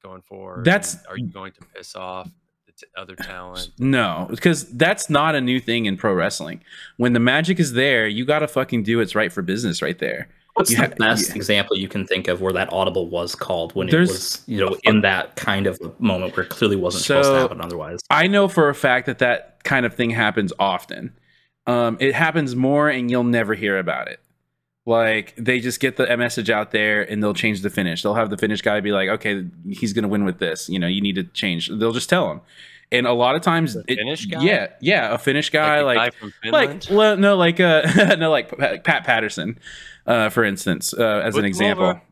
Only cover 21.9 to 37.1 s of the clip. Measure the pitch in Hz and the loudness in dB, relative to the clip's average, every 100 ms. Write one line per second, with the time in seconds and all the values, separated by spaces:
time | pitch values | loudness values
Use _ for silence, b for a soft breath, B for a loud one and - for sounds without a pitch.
21.9 | 110 135 - 165 160 139 123 131 143 147 | 2 0 2 0 0 -2 0 2 2 2
22.9 | 127 120 123 120 117 104 104 104 95 87 | 0 0 0 2 2 0 -2 0 0 -2
23.9 | 65 58 - _ _ _ _ _ _ - | -4 -6 -12 _ _ _ _ _ _ 0
24.9 | 117 113 110 101 - 120 127 120 113 135 | 2 2 0 -4 -6 -2 -2 -2 -2 -2
25.9 | 127 131 120 120 120 110 110 104 110 107 | 0 0 0 -2 -2 0 0 0 0 0
26.9 | 104 101 107 104 101 110 104 98 98 92 | 0 -2 -2 -2 0 -2 -2 -4 -2 -2
27.9 | 82 104 107 110 98 107 104 - 104 101 | -2 -2 0 -2 -2 -2 -2 -2 -2 0
28.9 | 98 95 107 107 101 90 85 85 98 113 | 0 0 -2 -2 -4 -6 -12 -12 -6 -2
29.9 | 104 104 101 101 87 87 80 - 92 87 | -2 0 0 0 -2 -4 -4 -6 -4 -2
30.9 | 95 101 95 87 - 101 85 80 104 113 | 0 -2 -2 -6 -6 -4 -4 -4 -2 -2
31.9 | 117 - - 117 76 B B B B B | -2 0 0 0 -4 B B B B B
32.9 | 123 123 120 123 151 170 165 160 110 104 | 0 2 2 2 2 2 2 0 -4 -4
33.9 | 127 113 156 202 165 175 175 98 - 131 | -4 -4 -6 -8 0 2 2 -2 -4 0
34.9 | 196 113 120 - 139 147 156 151 147 143 | 2 2 0 0 0 0 2 2 4 4
35.9 | 117 120 - 104 - 110 311 226 170 - | 2 2 -2 -12 -12 0 2 2 -2 0
36.9 | 202 214 | 4 4